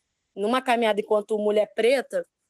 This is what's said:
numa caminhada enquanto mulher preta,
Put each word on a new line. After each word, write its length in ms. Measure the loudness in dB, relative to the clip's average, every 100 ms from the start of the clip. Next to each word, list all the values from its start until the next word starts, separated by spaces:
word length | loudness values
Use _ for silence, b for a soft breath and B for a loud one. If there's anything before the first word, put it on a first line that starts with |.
| _ _ _
numa 280 | -6 -2 -2
caminhada 380 | 0 0 0 0
enquanto 380 | 0 -2 0 -2
mulher 320 | 0 0 0
preta, 520 | 0 0 0 -2 -8 -8 _